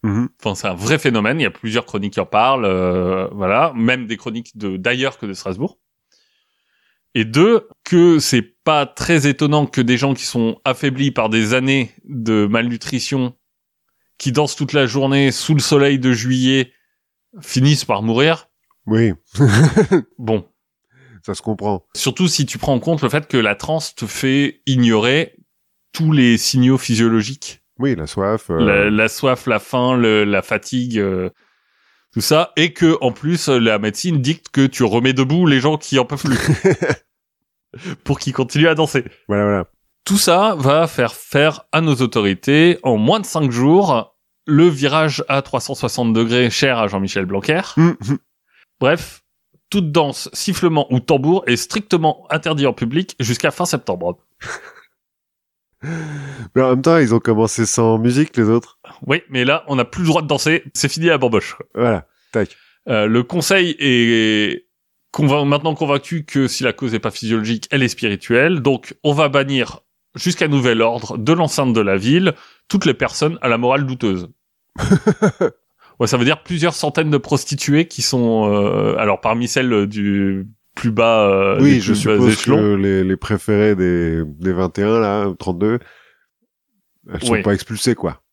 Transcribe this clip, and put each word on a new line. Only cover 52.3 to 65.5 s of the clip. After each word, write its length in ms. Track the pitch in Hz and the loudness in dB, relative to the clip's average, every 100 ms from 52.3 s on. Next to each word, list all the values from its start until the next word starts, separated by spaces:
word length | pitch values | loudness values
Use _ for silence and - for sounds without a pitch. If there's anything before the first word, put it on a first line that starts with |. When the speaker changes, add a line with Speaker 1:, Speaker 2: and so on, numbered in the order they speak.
Speaker 2:
interdit 360 | 156 160 156 139 | -6 -4 -2 -2
en 60 | |
public 400 | 117 117 143 185 - | -2 -4 -4 -4 -6
jusqu'à 300 | 117 123 156 | -6 -2 -2
fin 140 | - | -2
septembre. 540 | 180 139 - 90 87 90 _ _ | -4 -4 -4 -6 -4 -8 _ _
Speaker 1:
<laughs> 60 | - - - - _ _ _ _ _ _ _ _ _ _ 143 165 156 147 139 135 107 | -16 -16 -16 -20 _ _ _ _ _ _ _ _ _ _ -12 -10 -10 -12 -14 -16 -6
Mais 80 | - | 0
en 80 | 131 | 2
même 120 | 127 | 2
temps, 160 | 135 165 | 4 4
ils 140 | 131 | 4
ont 40 | 113 | 2
commencé 480 | - 110 110 - 113 | 2 2 2 0 -2
sans 320 | - 113 113 | 2 2 2
musique, 380 | 117 123 156 - | 2 2 0 0
les 120 | 107 | 2
autres. 300 | 117 117 _ - - 135 | 2 0 _ -20 -18 -4
Speaker 2:
Oui, 160 | 151 - | -4 -4
mais 140 | 135 | -4
là, 200 | 123 156 151 | 0 -2 -2
on 100 | 135 | -4
n'a 80 | |
plus 180 | 120 - | -2 -2
le 60 | 170 | 0
droit 140 | 170 | 0
de 60 | 156 | 0
danser, 340 | 139 - 160 - | -2 0 0 -2
c'est 140 | - 143 | -4 -4
fini 180 | - 165 | -2 0
la 120 | 151 | 2
bamboche. 380 | 127 110 - - - | 2 0 -2 -14 -14
Speaker 1:
Voilà, 320 | - 120 101 - _ _ | -2 0 0 -4 _ _
tac. 240 | 117 98 - _ _ - | -4 -4 -6 _ _ -4
Speaker 2:
Euh, 180 | 110 107 | 0 2
le 160 | 113 | 0
conseil 500 | 123 175 151 196 180 - | 0 -4 0 2 0 -2
est 840 | 143 123 117 113 110 107 104 - _ _ _ _ _ | 0 2 2 2 2 0 0 -4 _ _ _ _ _
convain-, 340 | - 151 143 | -2 0 2
maintenant 300 | 143 | 2